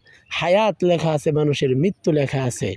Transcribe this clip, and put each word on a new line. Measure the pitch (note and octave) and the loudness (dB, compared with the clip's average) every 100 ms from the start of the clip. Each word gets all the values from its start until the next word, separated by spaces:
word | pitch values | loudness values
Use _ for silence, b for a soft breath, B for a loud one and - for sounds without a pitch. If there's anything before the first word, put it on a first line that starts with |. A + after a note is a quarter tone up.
| b b - | b b -12
হায়াত | - E3 G3 A3 F3 | -6 0 2 2 0
লেখা | F3+ E3+ E3 | 0 2 0
আছে, | D3+ E3 | 0 0
মানুষের | D3 D3+ C#3 C#3 C3 | 0 0 0 0 0
মৃত্যু | F#3 - - | 0 -2 0
লেখা | D3+ C3+ C3+ | 0 0 -2
আছে। | B2+ - B2+ | -4 -4 -6